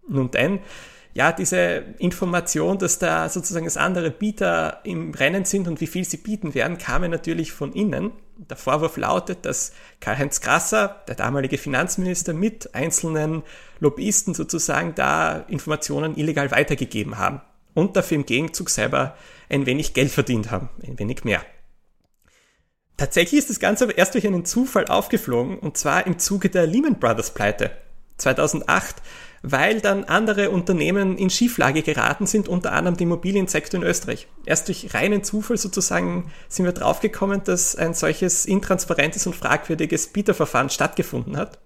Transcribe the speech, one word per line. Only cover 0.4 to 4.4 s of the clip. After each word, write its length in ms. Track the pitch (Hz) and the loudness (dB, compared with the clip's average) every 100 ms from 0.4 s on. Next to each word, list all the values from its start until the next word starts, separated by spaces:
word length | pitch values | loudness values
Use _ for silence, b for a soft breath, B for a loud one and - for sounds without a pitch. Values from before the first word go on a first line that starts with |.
| 139 196 B B B B B | 2 0 B B B B B
ja, 180 | - 143 | 2 2
diese 520 | 170 185 180 175 175 - - | 2 0 2 2 0 -6 -2
Information, 800 | 180 - 180 175 170 156 165 196 | -2 0 0 0 0 0 0 0
dass 220 | 175 - | 0 0
da 300 | 170 160 160 | 2 0 0
sozusagen 360 | 180 - 170 165 | -4 -4 -4 -4
das 120 | - | 0
andere 340 | 165 180 165 | 0 2 -2
Bieter 720 | - 208 214 | -2 -4 0